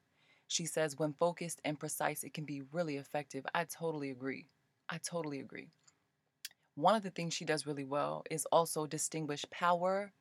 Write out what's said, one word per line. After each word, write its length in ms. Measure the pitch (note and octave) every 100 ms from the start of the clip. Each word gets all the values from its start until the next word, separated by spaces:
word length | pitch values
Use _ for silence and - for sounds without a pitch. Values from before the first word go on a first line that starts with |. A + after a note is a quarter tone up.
| _ _ _ _ -
She 180 | - E3
says, 340 | - D#3 C3+
"When 140 | D#3
focused 480 | C#3+ F3 E3+ E3+ -
and 160 | C#3+ D3+
precise, 440 | D3+ - D3+ D3+
it 100 | -
can 100 | -
be 180 | C#3+ C#3+ C3+
really 240 | D#3 E3 C#3
effective." 480 | C#3 D3 C#3+ C3+ C3 E3+
I 80 |
totally 460 | E3 - E3 D#3 C#3
agree. 380 | B2 C3+ B2+ - _ _ _ -
I 80 | D#3+
totally 420 | - E3+ D#3 C#3
agree. 300 | A#2+ - E3 _ _ _ _ _ _ _ - _ _ -
One 180 | E3
of 100 | A3
the 60 | F#3+
things 240 | E3+ E3+
she 120 | - D#3
does 200 | D#3 C#3+
really 200 | C#3+ C3+
well 400 | C#3+ C#3+ D#3 -
is 160 | D#3+ -
also 340 | D#3+ E3 - D#3
distinguish 600 | D#3 - D#3+ D3+ D3 -
power 640 | - F3 F3 F3+ F#3+ G3+ _